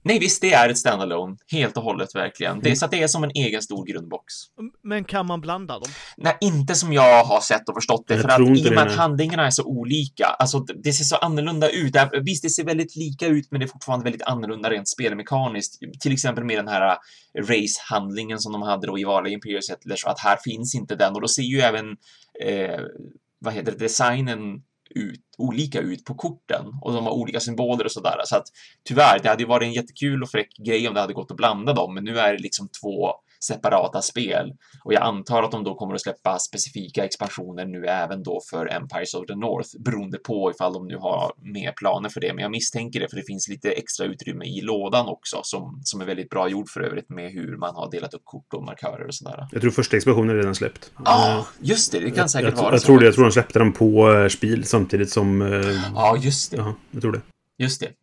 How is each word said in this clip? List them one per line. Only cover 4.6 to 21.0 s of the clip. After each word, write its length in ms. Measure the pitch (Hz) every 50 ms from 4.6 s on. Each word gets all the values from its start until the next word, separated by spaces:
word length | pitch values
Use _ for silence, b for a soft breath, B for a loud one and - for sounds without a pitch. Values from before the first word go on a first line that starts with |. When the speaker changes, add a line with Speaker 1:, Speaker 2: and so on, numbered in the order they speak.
| 220 247 _ _ _
Speaker 3:
men 200 | 208 208 208 190
kan 220 | - - 196 185
man 140 | 180 175 165
blanda 320 | 151 160 175 190 190 156 127
dem? 160 | 101 - 135 143 B B B B
Speaker 1:
Nej, 200 | - 143 165 156 -
inte 340 | 208 202 165 147 139 139 -
som 180 | 147 180 165 147
jag 300 | 143 127 127 120 120 -
har 180 | - - 107
sett 280 | - - 113 110 - -
och 60 | 95
förstått 320 | 110 - - 117 113 -
det. 60 | - 113
Speaker 2:
Jag 80 | 110
Speaker 1:
För 80 | 113 131
att 60 | 131
Speaker 2:
tror 140 | 127 127 127
inte 120 | 135 135
Speaker 1:
i 20 | - 117
och 60 | 113
med 20 |
Speaker 2:
det, 40 | 107
Speaker 1:
att 60 | 107
Speaker 2:
nej. 100 | 104 104
Speaker 1:
handlingarna 480 | 170 170 156 143 139 160 160 175 165 151
är 40 | 131
så 120 | 123 - 139
olika. 600 | - 135 120 117 123 147 156 143 135 _ - -
Alltså, 340 | - - - 127 131 - 147
det, 140 | 123 - - - 110
det 100 | 147 139
ser 100 | 143 151
så 120 | - 160
annorlunda 540 | - 170 170 156 151 147 165 165 156 156 156
ut. 240 | - 185 160 131 135
Det 60 | 139
är, 200 | 139 139 - 139
visst, 220 | 135 175 185 143 -
det 60 | 160
ser 140 | - - 156
väldigt 320 | 160 160 160 165 160 -
lika 320 | 156 165 151 139 - 175
ut, 200 | 165 151 147 143 _
men 80 | 143 135
det 60 | 131
är 20 |
fortfarande 360 | 127 - - - - 127 123 117
väldigt 180 | 123 117 117
annorlunda 480 | - - 127 117 110 104 110 110 107 113
rent 180 | 113 101 98
spelmekaniskt. 920 | - - - 120 110 104 101 104 - 139 135 135 123 107 101 101 - - _ - - - -
Till 120 | - 143 131
exempel 300 | 127 139 127 117 117 120
med 140 | 120 110
den 100 | 107 101
här, 300 | 107 104 95 95 95 90 - b b b b b b b
äh, 100 | - 101
race-handlingen 960 | 107 120 107 104 104 - - - - 110 104 98 98 101 107 110 110 110 107
som 120 | 110 107
de 100 | 107 104
hade 260 | 104 104 101 95 95
då 120 | 95 98 98
i 40 | 98
vanliga 300 | 98 98 95 92 101 101
Imperial 300 | 104 - 107 101 101 98
Settlers, 400 | - 92 - _ - 98 - -
och 80 | 101
att 80 | 104 -
här 180 | - 101 101 - -
finns 320 | 120 110 110 120 135 -
inte 200 | 120 101 - 107
den. 180 | -